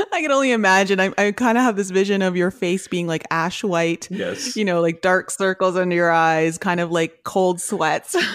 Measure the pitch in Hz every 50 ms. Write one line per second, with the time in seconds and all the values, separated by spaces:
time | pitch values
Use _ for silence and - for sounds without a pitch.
0 | 415 403 - 349 311 302 277 269 277 262 247 226 208 190 190 190 196 185 196 185
1 | 185 196 - - 202 208 208 - 247 254 226 233 254 254 214 190 202 190 185 190
2 | 196 196 202 196 190 185 180 180 175 180 185 - - 175 180 190 - - - 180
3 | 175 170 160 160 - - 160 165 165 175 175 - - 208 175 170 165 165 165 165
4 | - - 180 208 190 175 190 220 277 254 247 220 214 196 175 170 170 165 165 165
5 | - 185 185 185 180 - - - 196 190 185 - 190 185 175 180 185 180 175 170
6 | 175 170 165 165 165 165 160 160 160 165 165 170 - 196 175 175 175 170 170 170
7 | 165 165 - _ _ - - 196 185 180 180 175 - - - 185 165 156 151 -
8 | - - - 370 - -